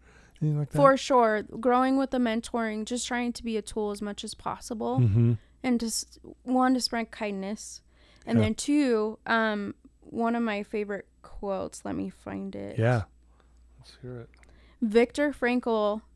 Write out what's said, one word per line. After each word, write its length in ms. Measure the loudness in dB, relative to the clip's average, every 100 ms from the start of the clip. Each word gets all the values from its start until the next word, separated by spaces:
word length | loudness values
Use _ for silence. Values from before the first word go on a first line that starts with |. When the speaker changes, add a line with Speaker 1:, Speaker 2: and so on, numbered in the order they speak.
| -20 -20 -20 -4
Speaker 1:
anything 160 | -2 0
like 120 | 0
that? 60 | 6
Speaker 2:
For 200 | 6 6
sure. 440 | 4 4 6 2
Growing 540 | -2 -2 2 4 4 2
with 140 | 0
the 80 | 0
mentoring, 640 | 0 0 -4 -4 -2 -4
just 220 | -4 -6 -4
trying 260 | -4 -4
to 80 | -4
be 120 | -4 -6
a 60 |
tool 300 | -4 -4 -4
as 100 | -4
much 220 | -8 -8
as 100 | -12
possible 640 | -10 -8 -8 -8 -6 -2 2
Speaker 1:
Mm-hmm. 360 | 2 4 2 0 -6 _
Speaker 2:
and 180 | -2 -2
just, 380 | -2 -6 -8 -14 -20 -14
one, 320 | -2 2 2
to 60 | 2
spread 300 | 0 -4 -6
kindness. 680 | -6 -6 -6 -8 -8 -12 -18 _ _ -20 _ 0
And 100 | 4
Speaker 1:
Yeah. 60 | 4
Speaker 2:
then 80 | 2
two, 640 | 0 2 4 2 0 -4
um, 520 | 0 0 2 -2 -6 -10 -18 _
one 340 | -10 -2 0
of 80 | 0
my 220 | -2 -2
favorite 420 | -4 -6 -4 -6 -10 _
quotes, 640 | -18 -10 -6 -6 -6 -10
let 100 | -8
me 160 | -6 -6
find 460 | -10 -12 -10 -10 -10
it. 200 | -8 0
Speaker 1:
Yeah. 260 | 2 2 0 -10 _ _ _ _ -20 -20
Let's 180 | -20 -18
hear 160 | -14 -14
it. 60 | -16 -20 -20 -20 -20 _
Speaker 2:
Viktor 500 | 2 4 4 2 -2
Frankl, 680 | 0 0 0 0 0 0 -2 -6